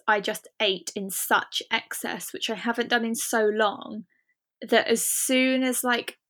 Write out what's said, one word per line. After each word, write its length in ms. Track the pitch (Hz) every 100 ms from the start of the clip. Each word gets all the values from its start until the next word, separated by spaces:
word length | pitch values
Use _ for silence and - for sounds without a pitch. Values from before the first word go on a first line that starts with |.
| -
I 140 | 214
just 260 | - 208 - -
ate 320 | 214 185 -
in 160 | 208 196
such 520 | - - 208 - - -
excess, 600 | 220 - - - - -
which 160 | - -
I 60 |
haven't 340 | 202 233 233 233
done 160 | 240
in 120 | 226 226
so 300 | - 233 214
long, 580 | 214 208 - - 214 - _ _ _ _ -
that 240 | 226 226 -
as 160 | 226
soon 580 | - - - 262 262 262
as, 180 | 254 247
like, 340 | 247 240 - - _